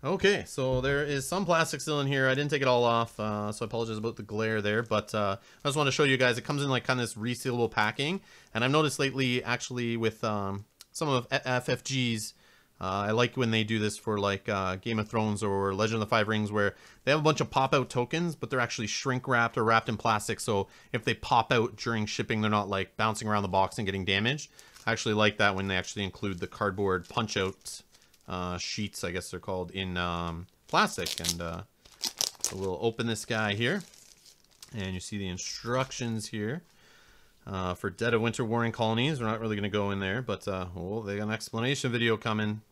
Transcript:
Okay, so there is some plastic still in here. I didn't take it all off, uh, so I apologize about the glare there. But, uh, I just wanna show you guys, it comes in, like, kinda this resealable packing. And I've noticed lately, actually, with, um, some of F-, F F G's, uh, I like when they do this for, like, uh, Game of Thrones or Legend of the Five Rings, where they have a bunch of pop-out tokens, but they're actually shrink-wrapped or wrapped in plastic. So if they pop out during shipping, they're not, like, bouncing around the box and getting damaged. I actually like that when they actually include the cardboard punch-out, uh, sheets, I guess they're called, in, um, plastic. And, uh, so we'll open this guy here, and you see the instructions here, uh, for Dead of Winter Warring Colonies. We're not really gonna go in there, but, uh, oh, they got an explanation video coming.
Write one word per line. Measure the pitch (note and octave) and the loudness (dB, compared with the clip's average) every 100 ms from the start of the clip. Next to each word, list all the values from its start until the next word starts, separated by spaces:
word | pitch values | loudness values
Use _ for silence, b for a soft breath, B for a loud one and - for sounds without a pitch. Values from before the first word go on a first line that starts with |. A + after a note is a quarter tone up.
Okay, | C3 F3+ F#3+ G3 F2+ | -2 2 4 4 -2
so | - C3 B2+ | -2 0 2
there | C3 C#3+ | 2 2
is | D3 C#3+ C3 | 0 -2 -2
some | F3+ F#3+ | -2 2
plastic | E3 D#3+ D3 | 4 4 0
still | D#3 D3 | -2 0
in | C#3 | 2
here. | C#3 C3 | 2 4
I | C3 | 2
didn't | D3 | 2
take | C#3+ | 2
it | C3+ | 4
all | B2 | 6
off, | A#2+ A#2 A2+ - | 6 4 2 -2
uh, | G#2+ G#2 G#2 | -2 -2 -2
so | G#2 A2+ | -4 -4
I | |
apologize | A#2 A#2 A2 | -2 -2 -2
about | A2 A#2 | -4 -6
the | |
glare | G#2 G#2+ A2 A2 | -8 -2 0 0
there. | G#2 G#2+ | 2 2
But, | A2+ G#2+ G2+ A2 | 2 0 0 -2
uh, | G2+ G2 B B | 0 -2 B B
I | D3 | -2
just | C#3 | 2
wanna | C#3+ | 2
show | B2+ | 4
you | D3 C3 | 4 6
guys, | B2 A#2 | 4 2
it | |
comes | - D3 | -2 -2
in, | C#3+ | 0
like, | C3 - | 0 2
kinda | B2+ | 0
this | A#2 - | 0 -2
resealable | A2+ A#2+ C3 A#2+ A2+ | -4 -2 -2 2 2
packing. | - G#2+ A2 C#3+ F#3+ B B B | 2 0 2 -2 -2 B B B
And | A2 | -2
I've | B2 | 2
noticed | D3 D#3 - | 4 4 2
lately, | C#3 C3 C3 B2 | 0 2 2 0
actually, | - A#2+ - B2 A#2+ A#2 | 0 -4 -4 -4 -2 2
with, | A2+ G#2+ | 0 0
um, | A2 G#2 G2 G2 G#2 _ - | -2 -2 -2 -4 -8 _ -16
some | - D#3 | -4 0
of | C3 A#2 | 0 2
F-, | C3+ C3+ | -2 0
F | B2+ B2 | -2 0
F | B2 | -4
G's, | - C3+ B2 A2+ G#2+ - b b b _ | -2 0 0 0 -4 -12 b b b _
uh, | F#2+ G2 G2+ | -4 -2 0
I | |
like | A2 B2 B2+ | 2 2 2
when | A#2+ | 2
they | A2 | 2
do | G#2+ A2+ | 2 0
this | G#2 G#2 | 0 -2
for, | - G#2 | -4 0
like, | G2+ G2 - | 2 0 0
uh, | G2+ F#2+ F#2 | 0 0 -2
Game | A#2 A2 | -2 -2
of | G#2+ | 0
Thrones | A#2 G#2+ G#2 | 0 0 0
or | G#2 G2 G2 | 0 0 0
Legend | F#2+ G#2+ A2+ | 2 0 0
of | |
the | G#2 | 2
Five | A#2 G#2+ | 2 2
Rings, | A2 G#2 | 2 0
where | G#2 G2+ - B B - | 2 0 -2 B B 0
they | |
have | D3+ | 4
a | |
bunch | D3+ D3+ | 4 2
of | B2 | 0
pop-out | - C3+ D3 B2+ | 2 4 2 2
tokens, | C3 A#2+ D#3+ F3 - | -2 -2 -2 -4 -4
but | A2+ | -4
they're | C3 | -2
actually | A#2+ - A2 | -2 -2 -4
shrink-wrapped | - - B2+ B2+ B2 A#2 - | -4 -2 -2 2 2 2 2
or | |
wrapped | A2+ A2+ A2+ | 4 4 4
in | A2 | -2
plastic. | A#2 G#2+ - G#2+ | 2 0 0 -4
So | - G2+ G2 B B | 0 0 -2 B B
if | B2 | -4
they | - A2+ | -2 -2
pop | - B2 A2+ | 2 2 4
out | B2 A2+ G#2 | 2 2 -2
during | - A2+ G#2 | -4 -2 -2
shipping, | - A2+ A2 | -2 -2 2
they're | G#2+ | 2
not, | G#2 G2+ | 2 2
like, | G2 F#2 - | -2 -2 0
bouncing | A2 G#2 A2 | 0 0 0
around | G#2+ | 0
the | G2 | 2
box | F#2+ F#2+ - | 2 2 0
and | G2+ | -2
getting | F#2+ F#2 | 0 2
damaged. | F#2+ A2 D3 - B B B - | 2 2 0 -6 B B B -2
I | |
actually | A2+ - G#2+ | -2 0 4
like | G#2 G#2 | 4 4
that | G#2 F#2+ | 2 2
when | G2 | 0
they | F#2 | -2
actually | F2+ - | -2 -4
include | G2 - G2+ F2+ | -6 -4 -6 -6
the | F#2 | -8
cardboard | - G#2 F#2+ G2+ F#2 E2+ | -2 -2 0 0 0 0
punch-out, | - A2 - F#2+ F#2+ - - - b b b - | -4 -2 0 -2 -2 -14 -16 -18 b b b -10
uh, | F#2 F2+ F2+ | -6 -4 -6
sheets, | - - G#2 - | -6 -6 -6 -6
I | F#2 | -6
guess | F2 - | -6 -6
they're | F2+ | -10
called, | - F#2+ F2 | -6 -6 -4
in, | F#2+ F#2+ F2+ | -4 -4 -2
um, | F2 E2+ E2+ E2 F#2 _ _ | -2 -2 -4 -6 -10 _ _
plastic. | D#3+ G#3 - E2+ - | 2 2 0 -6 -4
And, | E2 E2+ | -2 -2
uh, | E2+ F2 G2+ _ B B - - - - | -4 -8 -12 _ B B -10 -2 -2 -2
so | - - | -6 -4
we'll | F#2+ F2+ | -6 -2
open | A2+ - A#2 | -2 -2 -4
this | A2 | -4
guy | - A2+ G#2+ | -2 -2 0
here, | G2+ A#2+ G3 - - - - - - _ _ - A#2+ | 0 0 -2 -6 -18 -20 -20 -20 -20 _ _ -14 -8
and | F#2+ | -6
you | F#2 | -6
see | - G#2 | -6 -6
the | F#2+ | -6
instructions | F2+ - - A2+ B2 C3+ - A#2+ A2+ G#2 | -6 -8 -8 -4 -2 -2 -4 -6 -6 -6
here, | A2 G#2 D#3 - b b b b b b b - | -6 -4 -6 -10 b b b b b b b -10
uh, | F#2+ F2+ | -4 -4
for | F2+ G2+ | -4 -6
Dead | F2+ A#2 | -2 0
of | A#2 | 2
Winter | A#2 A2 | 2 0
Warring | A#2 A#2 A#2 | -2 0 0
Colonies. | A2 A2+ A2+ C3 D3+ | 0 0 2 0 0
We're | A2+ | -2
not | A2 | -2
really | A2+ G#2+ | -2 -2
gonna | G2+ | 0
go | G#2 G2+ | 0 0
in | G2 | 0
there, | F#2+ G#2+ | -2 -2
but, | B2 G2 - | -4 -6 -4
uh, | F#2 F2+ F2+ | -4 -4 -8
oh, | F2 G#2+ | -6 -6
they | G#2 G2+ | -4 -4
got | G#2 | -2
an | |
explanation | G#2+ - A2+ A#2+ C#3 C3 | -4 -4 -4 -2 0 0
video | A#2+ A#2 A2 | 0 2 2
coming. | A#2 G#2+ G#2+ G#2+ - | 0 0 0 -4 -8